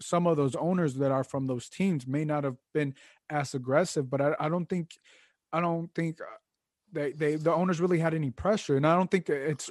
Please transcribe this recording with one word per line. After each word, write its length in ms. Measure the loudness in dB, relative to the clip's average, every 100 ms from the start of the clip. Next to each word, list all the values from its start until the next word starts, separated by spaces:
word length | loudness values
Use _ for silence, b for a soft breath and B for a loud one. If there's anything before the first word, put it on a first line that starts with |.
some 260 | -2 2 4
of 100 | 4
those 180 | 2 0
owners 380 | 0 2 0
that 160 | 2 0
are 140 | 0
from 220 | -2 -4 -2
those 220 | -4 -6
teams 380 | -2 0 0 -2
may 180 | -4
not 200 | -2 -2
have 120 | -2 -6 _
been 200 | -2 -2 -6 b b -6
as 240 | -4 -2
aggressive, 560 | -4 2 2 2 -2 -2
but 100 | 0
I, 140 | 0 0
I 100 | -2
don't 200 | -2 -2
think, 300 | -4 -6 -12 b b b b -6
I 80 | -2
don't 320 | 0 -2 -4
think, 260 | -4 -4 -6
uh, 40 | -14 -18 _ _ _ _ _
they, 200 | -6 -4
they, 220 | -2 -2 0
the 160 | 2
owners 280 | 2 2 2
really 180 | 2 2
had 160 | 2
any 160 | 0 -2
pressure. 460 | -2 0 0 2 2
And 100 | 4
I 80 |
don't 160 | 4 4
think 180 | 2 2
it's, 420 | -2 -2 -4 -8